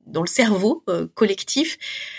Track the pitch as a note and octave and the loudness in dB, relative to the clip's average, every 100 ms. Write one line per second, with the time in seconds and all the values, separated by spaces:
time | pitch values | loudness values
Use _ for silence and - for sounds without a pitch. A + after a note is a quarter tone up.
0 | - D#3+ E3+ - A3+ F#3+ G#3 E4 - F3 | -8 -4 0 2 4 4 2 0 -2 -4
1 | E3 - G#3+ F#3+ - C4 D#4+ - - - | -4 2 2 2 -2 -2 -2 -4 -10 -12
2 | - | -12